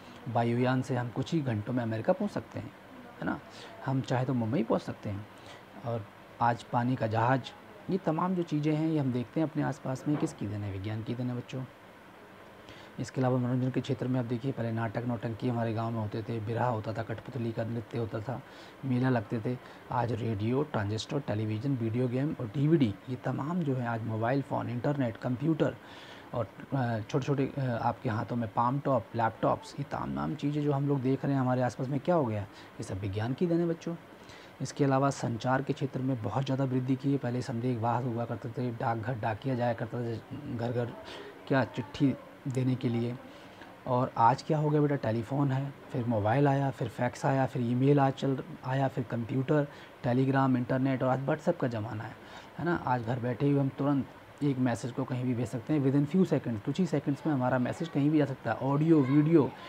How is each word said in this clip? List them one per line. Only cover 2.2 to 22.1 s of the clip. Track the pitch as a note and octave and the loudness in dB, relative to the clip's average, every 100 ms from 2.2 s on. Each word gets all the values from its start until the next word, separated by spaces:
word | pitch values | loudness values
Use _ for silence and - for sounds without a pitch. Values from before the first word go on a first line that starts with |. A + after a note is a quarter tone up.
| G#3 | 0
सकते | - - - | -4 -6 -10
हैं, | G#2+ - - - - - | -10 -14 -20 -18 -18 -8
है | - | -4
ना, | - - - - - - | -4 -8 -16 -16 -10 -4
हम | C3+ | -2
चाहे | - B2+ | 0 0
तो | B2+ | 2
मुंबई | B2+ A2 C3+ | 0 0 0
पहुंच | A3+ F#3+ | 2 0
सकते | - A#2 A#2 | 0 -8 -6
हैं। | G2+ G#2+ - - - - - C3 | -8 -10 -16 -18 -18 -18 -10 -6
और | A#2 G2+ - - - | -4 -6 -14 -20 0
आज | A#2+ A#2+ | 2 2
पानी | - C3 A#2+ B2+ | 0 0 2 2
का | A#2 | 0
जहाज, | A2 A#2 C3+ A#2+ - - - - | 2 4 2 0 -12 -20 -14 -4
ये | F#3 | -2
तमाम | - D#3 F3+ | 0 0 0
जो | F#3 | 0
चीज़ें | E3+ D3+ D3 | 0 0 2
हैं, | D3+ D#3+ | 2 2
ये | D#3 | 2
हम | C3+ | 2
देखते | B2 A#2 - | 0 -2 0
हैं | D#3 | 0
अपने | D3 | 0
आसपास | C#3 C3+ - C3 - | -2 -2 -4 -4 0
में, | D3 | 0
किसकी | D#3+ - G#2+ | 0 -2 -6
देन | G#2 | -4
है? | G2+ | -4
विज्ञान | F#2+ G2+ A2 | -4 -4 -4
की | G#2+ | -4
देन | A#2 B2 | -4 -2
है | B2 | -4
बच्चों। | A#2+ B2 B2+ - - - - - - - - - - - - - | -6 -8 -10 -12 -20 -20 -20 -20 -20 -20 -20 -20 -18 -18 -16 -10
इसके | B2 - | -6 0
अलावा | B2+ B2+ | 2 2
मनोरंजन | B2 B2+ B2+ | 2 2 0
के | C3 | 0
क्षेत्र | B2+ B2+ B2+ | -2 -2 0
में | B2+ | 0
आप | A#2 | 0
देखिए, | B2 C3+ | -2 -2
पहले | C3 A#2 | -2 -2
नाटक | A2+ A2+ A2+ | -2 -2 -2
नौटंकी | A#2+ A#2+ A#2+ A2+ C3 | -4 -4 -4 -4 -2
हमारे | A#2 A#2 | 0 0
गांव | G#2+ A2+ | -2 -2
में | A#2 | -2
होते | G#2+ A#2 | -4 -4
थे, | A2 A#2 | -4 -4
बिरहा | G#2+ A2+ A#2+ | -4 0 0
होता | A#2 G#2+ | 0 -4
था, | A2 | -6
कठपुतली | A2 A2 - B2 A#2 | -6 -8 -8 -6 -4
का | A2+ | -4
नृत्य | A2+ A#2 A2 - | -4 -6 -6 -4
होता | A2+ A#2+ | -4 -4
था, | G#2 A#2+ - - - - | -6 -8 -10 -18 -18 -10
मेला | C3+ B2 C3 | -2 2 4
लगते | B2 G#2+ A#2+ | 2 0 -2
थे। | A2+ B2+ - - - | -2 -4 -8 -18 -4
आज | B2 A#2 | -2 0
रेडियो, | A#2 A2+ G#2+ A2 B2+ | 0 -2 0 0 0
ट्रांजिस्टर, | D3 - G2+ A2 - D3+ | 0 0 0 -2 -2 -4
टेलीविज़न, | - G#2+ A2 G#2+ C3 C3+ | -2 -2 -2 -2 0 0
वीडियो | A2+ A2 | 0 0
गेम | B2+ | 0